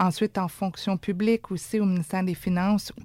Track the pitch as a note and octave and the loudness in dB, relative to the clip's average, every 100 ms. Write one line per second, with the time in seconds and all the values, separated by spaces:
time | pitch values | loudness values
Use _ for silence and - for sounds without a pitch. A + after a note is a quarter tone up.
0 | F#3 D#3+ A3 - F3+ - F#3+ - - F#3+ | 0 2 0 0 -4 -2 -4 -2 -2 -2
1 | - F3+ G#3+ A3+ - F#3 - G#3+ G3+ F3+ | -2 0 2 2 0 -8 -2 0 2 2
2 | D#3+ F#3 F#3 E3+ - F3 F#3 G#3 - - | 0 -2 -2 -2 0 2 4 2 0 -12